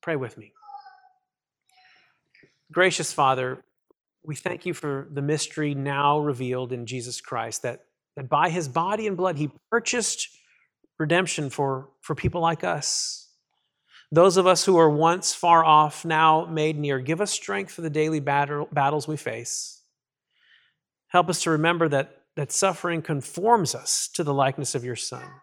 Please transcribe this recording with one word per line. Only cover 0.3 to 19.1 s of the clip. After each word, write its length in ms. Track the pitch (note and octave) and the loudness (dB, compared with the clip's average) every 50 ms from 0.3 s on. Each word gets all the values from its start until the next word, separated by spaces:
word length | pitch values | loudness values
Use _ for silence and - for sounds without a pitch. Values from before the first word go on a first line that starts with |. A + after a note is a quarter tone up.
| - | -10
me. 160 | - G#2+ - _ _ _ - - - - - - _ _ F#5+ F#5 _ _ _ _ _ _ _ _ _ _ F#5 F#5 F#5 F5 _ _ _ _ _ _ _ _ _ _ _ _ _ _ _ _ _ | -14 -20 -20 _ _ _ -20 -20 -20 -20 -20 -20 _ _ _ _ _ _ _ _ _ _ _ _ _ _ _ _ _ _ _ _ _ _ _ _ _ _ _ _ _ _ _ _ _ _ _
Gracious 420 | - F3 F3+ F#3+ - - - - - | 0 2 4 4 4 0 -4 -4 0
Father, 500 | - D3 C3 C3+ B2+ B2+ B2+ C3 - - _ _ _ _ _ _ _ _ _ _ _ _ | 2 4 4 4 2 0 -4 -6 -10 -14 _ _ _ _ _ _ _ _ _ _ _ _
we 120 | D#3 D3+ | -12 -12
thank 300 | - - F#3 F3+ - - | -8 -6 -6 -6 -6 -6
you 80 | F#3 E3 | -8 -8
for 340 | - - D3+ C#3 C3+ C#3 - D3+ | -6 -6 -6 -6 -6 -8 -10 -8
the 80 | C#3 | -6
mystery 540 | C#3 C#3+ D3+ D3+ - - - - D3+ D3 C#3+ | -4 -2 -2 -2 -4 -6 -6 -4 -4 -4 -4
now 420 | C#3 C#3 C#3 C#3+ C#3 C#3+ C#3+ D3 D3+ | -4 -4 -4 -2 0 2 2 2 2
revealed 540 | D3 D3 C#3 A#2+ C3 B2 B2 B2+ B2+ A#2+ B2+ | 0 -2 -4 -4 -4 -4 -4 -6 -6 -6 -8
in 140 | B2 A#2+ A2+ | -10 -8 -8
Jesus 340 | B2+ B2+ A#2 B2 A#2+ - | -10 -10 -10 -10 -12 -12
Christ, 400 | - - - A#2+ A2+ A2+ A2 - | -12 -8 -8 -6 -6 -6 -8 -6
that, 200 | - B2+ A#2 - _ _ _ _ _ _ _ - | -6 -6 -8 -8 _ _ _ _ _ _ _ -14
that 100 | C3+ B2 | -6 0
by 220 | - C#3+ D#3 F3+ | 4 4 4 4
his 180 | E3 F3+ E3 C#3 | 2 -2 -4 -2
body 400 | B2 E3 E3 F#3 G#3 A3 A3 G#3+ | -2 -2 -2 0 -2 -2 -2 -4
and 80 | G3 | -2
blood 220 | E3+ F3+ F#3 E3+ C#3+ | 0 -2 -2 0 -2
he 140 | D3+ C#3+ - - _ _ | -4 -6 -6 -10 _ _
purchased 580 | - G#3+ - - - A#3+ A3 - - - - - _ _ _ _ _ _ _ _ _ _ _ _ _ _ | -2 -2 0 0 -2 -2 -2 -2 -4 -6 -8 -10 _ _ _ _ _ _ _ _ _ _ _ _ _ _
redemption 500 | D#3+ D3+ E3 F3 F#3 E3+ - - D#3 C#3 | -2 2 2 2 2 0 -2 -6 -6 -6
for, 400 | - - C#3+ C#3 C3+ C3 C#3 - _ _ | -4 -2 -2 -2 -2 -4 -8 -14 _ _
for 140 | _ - D#3 | _ -8 -8
people 260 | - - - - F3 | -2 -2 -4 -2 0
like 220 | E3 E3 E3+ D#3 - | 0 0 0 0 -2
us. 680 | F3+ F3 D3+ C#3 - - - - - - - - _ _ _ _ _ _ _ _ _ _ _ _ _ _ - - _ - | -4 -4 -2 -4 -4 -4 -4 -4 -6 -8 -12 -16 _ _ _ _ _ _ _ _ _ _ _ _ _ _ -20 -14 _ 6
Those 220 | D#3 F3 G3 F3 | 8 8 8 8
of 100 | F#3+ F#3 | 6 6
us 200 | F#3 F#3 E3 - | 6 4 4 4
who 120 | - F#3+ E3+ | 4 6 6
are 120 | E3 D#3 | 6 6
once 440 | D3 D3 D#3+ E3 E3+ F#3 F#3+ - - | 6 4 4 2 2 2 -2 -6 -6
far 300 | - - F3 E3+ E3 E3 | -2 2 6 6 6 8
off, 400 | D#3+ D#3 D3+ D3+ D3 D3 - - | 8 8 6 6 4 0 -6 -4
now 420 | E3+ D#3+ D#3 D#3+ D#3+ D#3 D#3 E3+ | -2 2 4 6 6 6 4 2
made 320 | E3+ E3 D#3 D3+ D#3 D#3+ D3 | -2 -2 0 0 0 0 -2
near. 220 | D3 C#3+ C3+ C3+ | -2 -2 -2 -2
Give 220 | B2+ B2 D#3+ E3 | -2 -4 -2 -2
us 100 | G#3 G3 | -2 -4
strength 400 | - - - - G3+ G3 G3 - | -4 -8 -6 -6 -6 -6 -6 -8
for 100 | - - | -10 -8
the 80 | E3+ D#3+ | -8 -4
daily 300 | D3 D#3 D3+ D#3 D#3+ D#3 | 0 0 0 0 0 -2
battle, 480 | C#3 C#3 C#3+ C#3+ C#3+ C#3+ D3 D3 D3 - | -2 0 0 0 0 0 -2 -6 -8 -4
battles 360 | - D3 C#3 C#3 D3 D#3 C#3 | -2 0 0 0 0 -2 -4
we 80 | - | -4